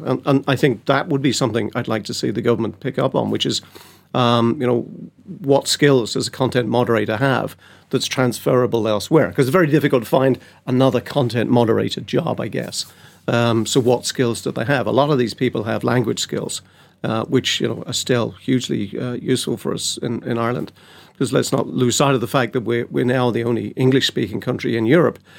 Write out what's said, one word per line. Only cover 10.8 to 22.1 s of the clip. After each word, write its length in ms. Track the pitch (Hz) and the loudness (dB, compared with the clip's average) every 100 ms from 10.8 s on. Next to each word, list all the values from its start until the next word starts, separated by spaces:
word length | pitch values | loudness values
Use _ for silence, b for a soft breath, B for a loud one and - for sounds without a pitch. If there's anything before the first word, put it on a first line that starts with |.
| 131 120 | 4 2
content 480 | - 147 120 117 107 | -2 -2 0 0 2
moderator 500 | 123 113 107 113 - | 4 4 2 0 -4
job, 380 | 110 127 120 - | -4 -2 -2 -4
I 80 | 117 | -6
guess. 380 | 135 117 - - B B B B | -6 -8 -8 -12 B B B B
Um, 380 | 123 120 113 107 | 0 2 2 2
so 140 | 139 | 2
what 260 | 117 120 - | 4 2 0
skills 360 | - 123 110 | -2 -2 -2
do 100 | 131 | -4
they 140 | 123 117 | -4 0
have? 220 | 139 104 | 0 2
A 40 | |
lot 180 | 110 143 | 2 4
of 100 | 143 | 2
these 140 | 117 | 0
people 320 | - 127 120 113 | 0 -2 -2 -4
have 180 | 110 | -2
language 360 | 117 120 117 - | 0 0 0 -2
skills, 420 | - - - - - b b b | -4 -6 -6 -10 -14 b b b
uh, 220 | - 113 - | -6 -4 -2
which, 340 | 131 123 - | -2 0 -2
you 80 | 120 | -4
know, 160 | 113 - | -6 -8
are 80 | |
still 380 | 127 - 123 113 | -6 -2 0 -2
hugely, 680 | 101 - 131 - 139 101 - | -6 -2 -2 0 -4 -4 -6
uh, 160 | 123 | -8
useful 440 | 123 - 127 - 117 | -6 -2 -2 -2 -6
for 160 | - | -4
us 240 | 85 - - | -6 -6 -6
in, 220 | - 113 | -6 -6
in 140 | - 117 | -4 -2
Ireland. 340 | 117 123 - - B B B B | -2 -4 -6 -12 B B B B
'Cause 160 | 139 | -2
let's 180 | 131 127 | 0 0
not 160 | 131 - | 0 -2
lose 280 | - 123 - | 0 0 2
sight 200 | 143 | 2